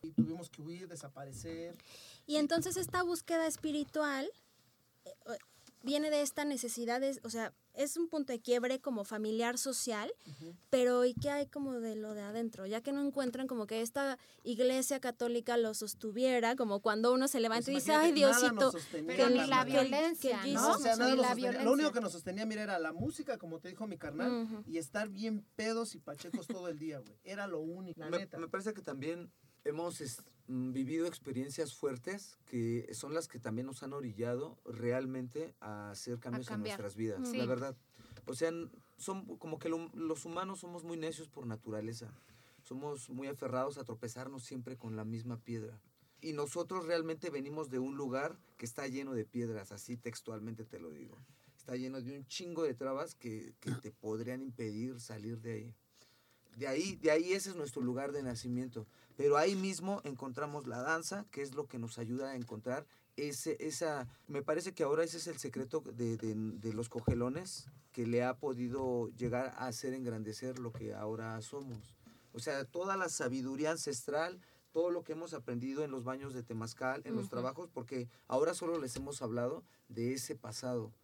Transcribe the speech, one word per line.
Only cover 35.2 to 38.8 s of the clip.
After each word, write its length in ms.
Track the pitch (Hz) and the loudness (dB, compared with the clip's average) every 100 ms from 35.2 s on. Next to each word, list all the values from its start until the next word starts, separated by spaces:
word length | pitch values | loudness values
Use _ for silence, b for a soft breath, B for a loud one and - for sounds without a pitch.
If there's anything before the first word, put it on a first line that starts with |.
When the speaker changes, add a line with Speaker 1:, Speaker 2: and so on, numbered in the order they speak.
| 127 143 165 - | -6 -6 -8 -8
Speaker 4:
a 280 | 107 104 104 | -10 -8 -8
hacer 280 | 101 - 120 | -8 -6 -6
cambios 280 | 127 120 120 | -4 -6 -4
en 60 | 107 | -4
Speaker 3:
cambiar. 220 | 107 101 | -4 -4
Speaker 4:
nuestras 180 | 101 98 | -8 -2
vidas, 320 | 110 92 247 | -2 -2 -2
Speaker 2:
Sí. 80 | 233 | 0
Speaker 4:
la 80 | 120 | 0
verdad. 280 | 123 120 131 _ B B B - | 0 -2 -8 _ B B B -10
O 80 | |
sea, 160 | 131 165 | -2 0
n-, 200 | 165 170 - | -2 -8 -12